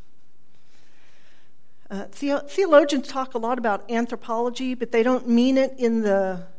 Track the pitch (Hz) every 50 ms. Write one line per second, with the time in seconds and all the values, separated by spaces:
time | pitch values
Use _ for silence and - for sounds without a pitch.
0 | - - - - - - - - - - - - - - - - - - - -
1 | - - - - - - - - - - - - - - - - - - 208 196
2 | 202 - - - 277 285 277 277 - - - - 392 349 311 285 320 294 320 269
3 | - - - 269 262 262 - 240 220 226 247 247 233 226 196 196 - - 240 226
4 | 233 233 254 208 - - 233 226 240 247 233 - 262 254 254 247 240 226 - 233
5 | 220 254 254 247 247 240 233 233 247 262 269 262 262 254 262 262 247 233 226 226
6 | 220 208 196 196 196 190 185 175 175 - -